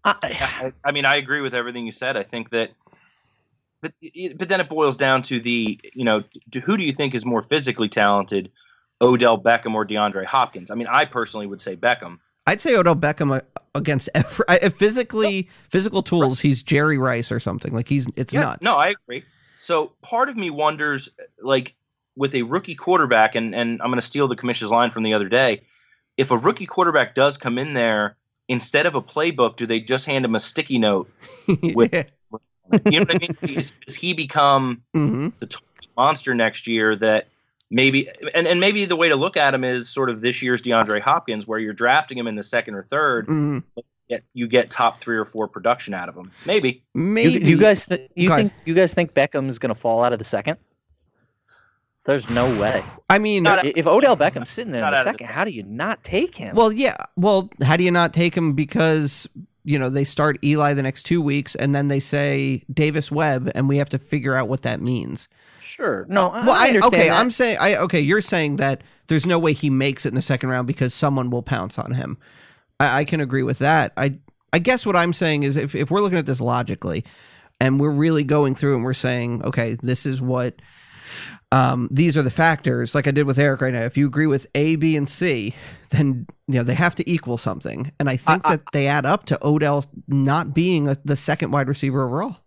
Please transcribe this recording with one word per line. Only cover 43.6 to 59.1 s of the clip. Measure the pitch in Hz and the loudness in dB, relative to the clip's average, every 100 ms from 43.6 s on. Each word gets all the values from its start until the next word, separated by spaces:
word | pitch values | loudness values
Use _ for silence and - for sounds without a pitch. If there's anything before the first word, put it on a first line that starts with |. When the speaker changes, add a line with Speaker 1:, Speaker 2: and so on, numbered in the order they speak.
| - | -8
Speaker 2:
but | - - _ _ | -18 -18 _ _
yet | 117 _ | -10 _
you | 123 120 | -8 2
get | 123 117 | 2 2
top | - 117 117 | 0 -2 -2
three | - 113 | -6 -4
or | |
four | 104 110 107 | -4 -6 -8
production | 104 110 123 - | -2 -2 -2 -4
out | 95 87 | -10 -10
of | |
him. | 85 92 _ | -14 -20 _
Maybe. | - 208 131 127 _ | -2 0 0 -4 _
Speaker 3:
Maybe. | 131 175 220 226 | -4 -2 2 2
Speaker 1:
You, | 165 | 4
you | 160 165 | 4 6
guys, | 214 196 - | 6 4 0
th-, | 180 - - | -8 -8 0
you | 175 | 2
Speaker 3:
Go | |
ahead. | 160 208 | 4 2
Speaker 1:
think, | - - | -2 -2
you | |
guys | 165 180 | 2 4
think | - 165 | 2 0
Beckham's | - 143 143 135 117 | 2 2 0 -4 -4
gonna | 127 | -4
fall | 107 117 113 | -2 0 2
out | 120 | 2
of | 104 | 0
the | 110 | -4
second? | 104 107 160 _ _ _ _ _ _ _ _ _ _ _ _ _ _ | -4 -4 -8 _ _ _ _ _ _ _ _ _ _ _ _ _ _
There's | - 139 113 | -2 -2 0
no | 117 127 110 | 0 2 2
way. | 104 107 - - _ | 0 -2 -6 -18 _
Speaker 3:
I | 196 | 2
mean, | 214 202 | 2 2
Speaker 2:
Not | 175 190 | 2 2
Speaker 1:
I-, | 143 160 | 2 0
if | 160 | 4
Odell | 196 269 190 | 6 6 4
Beckham's | 147 139 117 | 2 0 -10
sitting | - 233 | -10 -6
there | 127 | -4
in | 147 | 0
Speaker 2:
not | |
Speaker 1:
the | 139 | 2
Speaker 2:
out | |
of | |
the | 123 | 0
Speaker 1:
second, | 107 117 | -4 -8
how | 135 | -4
do | 202 | -4
you | 127 | -6
not | 98 113 180 220 | -10 -6 -6 -6
take | - 185 359 - | -4 -2 -2 -6
him? | 107 214 | -4 2
Speaker 3:
well, | 220 | 2
yeah. | 214 269 - - - | 2 -2 -2 -10 0
Well, | 190 196 190 - | 2 2 0 -2
how | 135 170 | 2 4
do | |
you | 180 | 4
not | 175 170 | 4 2
take | 165 170 175 | 2 2 2
him? | 165 | 0
Because, | 139 143 - 160 156 143 | 0 -2 2 2 2 0